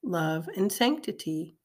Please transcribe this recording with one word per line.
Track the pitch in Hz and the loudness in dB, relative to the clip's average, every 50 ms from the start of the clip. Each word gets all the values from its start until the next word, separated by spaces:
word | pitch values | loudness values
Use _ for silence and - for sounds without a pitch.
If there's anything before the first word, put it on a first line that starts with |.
love, | - 247 180 165 160 160 160 160 160 165 - | -2 0 0 2 2 2 2 0 -2 -4 0
and | - 190 202 | 0 2 2
sanctity | 196 - 240 247 302 311 - - 202 - - 160 160 156 165 - - _ | 4 4 4 4 2 0 -2 -8 -8 -6 -4 -4 -4 -4 -4 -6 -12 _